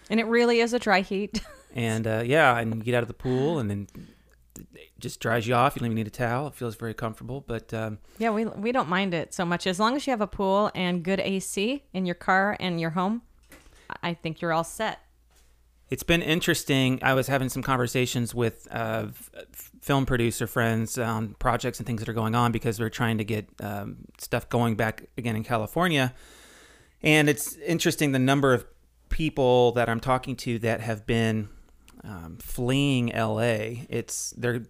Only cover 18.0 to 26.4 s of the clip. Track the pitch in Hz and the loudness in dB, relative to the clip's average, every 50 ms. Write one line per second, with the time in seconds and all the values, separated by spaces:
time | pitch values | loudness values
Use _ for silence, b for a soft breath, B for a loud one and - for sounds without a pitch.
18 | 127 123 - 123 120 113 - 120 120 113 - - - - - 113 113 110 113 110 | 0 0 0 -2 -2 -2 -2 0 0 0 -2 -4 -12 -10 -6 -6 -4 -4 -4 -4
19 | 107 107 123 - - - - - - - - - - - - - - - 139 135 | -4 -6 -10 -14 -18 -20 -20 -20 -20 -20 -20 -20 -20 -20 -20 -6 0 2 2 4
20 | 135 - 131 117 117 117 - - 123 - - 127 117 113 113 110 113 107 - 131 | 4 2 2 2 2 2 0 0 -4 -2 0 2 2 2 2 0 -2 -2 -2 -2
21 | 117 113 113 110 113 101 104 - - 127 117 120 - 123 - - 120 - 117 104 | -2 0 0 -2 -2 -4 -6 -2 0 0 0 0 -2 -4 -6 -6 -6 -4 -4 -4
22 | 113 117 107 113 110 110 113 120 120 120 113 110 - 120 104 110 117 113 - - | -4 -4 -2 -2 0 2 2 2 2 2 2 0 0 -2 -2 0 -2 -4 -2 0
23 | 127 113 113 107 107 104 110 107 101 - - - 101 101 104 101 101 107 98 - | 0 0 0 0 -2 -2 -4 -4 -6 -8 -12 -12 -10 -8 -8 -8 -8 -10 -12 -14
24 | - - - - - - - 117 - - - 117 120 117 110 107 117 110 - - | -18 -20 -18 -14 -8 -4 -4 -4 -4 0 0 2 2 2 2 0 0 -2 -2 -6
25 | - - - - 110 120 107 110 110 - 127 110 107 - - 160 180 180 156 139 | -12 -16 -12 -8 -4 -4 -4 -4 -4 -2 -2 -2 -2 -2 0 0 2 4 4 2
26 | 131 - - B B B B B | 2 0 -2 B B B B B